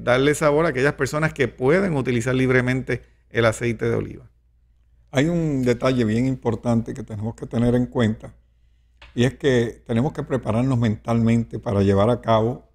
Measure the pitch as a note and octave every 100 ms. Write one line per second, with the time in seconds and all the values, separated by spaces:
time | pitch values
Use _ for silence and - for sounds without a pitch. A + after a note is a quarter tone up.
0 | A#2 B2 C#3+ C#3+ D3+ D3 E3+ B2+ C#3 C#3+
1 | C3 D3+ D#3 D#3 B2 - B2+ F3+ G3 C#3+
2 | B2+ B2 A#2+ C3 B2+ B2+ B2 C3 B2 B2
3 | - _ _ A2+ A2+ - A#2+ A2 A#2+ A2+
4 | G2+ - B2 _ _ _ _ _ _ _
5 | _ C3 D#3 E3+ D#3+ C3+ B2 A#2+ C3 B2+
6 | A2 A2+ C3 C3 A#2+ G#2 A#2+ A2+ A2+ A#2
7 | A2 G#2 A2 - C3 A#2 A#2+ B2 B2 B2+
8 | A2 A2 - - _ _ _ _ _ _
9 | - - B2+ B2+ C#3+ B2+ A#2 - - A#2
10 | D3 - C#3+ C3 A2+ A2 C3 B2 A#2+ A2
11 | - A#2 A2+ A#2 A#2 - - G2+ G2 G2
12 | A2 A#2+ A#2 A2 A2+ B2 _